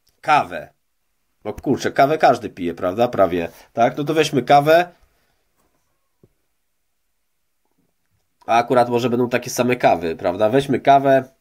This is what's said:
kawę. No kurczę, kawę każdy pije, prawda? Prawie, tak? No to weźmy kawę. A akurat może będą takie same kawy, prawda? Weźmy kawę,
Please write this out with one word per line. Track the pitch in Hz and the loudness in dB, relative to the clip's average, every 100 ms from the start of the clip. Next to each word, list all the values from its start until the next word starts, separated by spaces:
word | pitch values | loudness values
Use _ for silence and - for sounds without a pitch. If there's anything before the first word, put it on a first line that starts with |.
| _ _ | _ _
kawę. | 156 147 92 82 73 _ _ _ _ _ _ _ 107 | 0 0 0 -8 -14 _ _ _ _ _ _ _ -14
No | |
kurczę, | - 151 117 104 | -8 -4 -2 -2
kawę | - 139 156 | 0 0 2
każdy | 160 117 101 | 2 2 -4
pije, | - 85 | -8 -8
prawda? | 82 92 104 120 | -4 -6 -2 -2
Prawie, | 117 92 87 82 - - | 2 0 0 -6 -10 -12
tak? | - 123 147 | -2 -2 -2
No | |
to | 143 | -4
weźmy | 156 147 135 | 0 0 -2
kawę. | 123 143 147 165 175 _ _ _ _ _ _ _ _ _ _ _ _ _ _ _ _ _ _ _ _ _ _ _ _ _ _ _ _ _ _ _ _ _ _ _ - | 2 2 4 2 2 _ _ _ _ _ _ _ _ _ _ _ _ _ _ _ _ _ _ _ _ _ _ _ _ _ _ _ _ _ _ _ _ _ _ _ -2
A | 117 | -2
akurat | 117 123 117 | 2 0 2
może | 120 120 | 0 -2
będą | 120 120 | -2 -2
takie | 123 123 | -4 -6
same | - 120 123 | -4 -2 0
kawy, | 135 90 85 80 | 0 0 -4 -4
prawda? | 95 92 107 | -4 -2 0
Weźmy | 135 139 113 | 0 -2 -2
kawę, | 139 139 139 135 127 _ | 2 2 4 0 0 _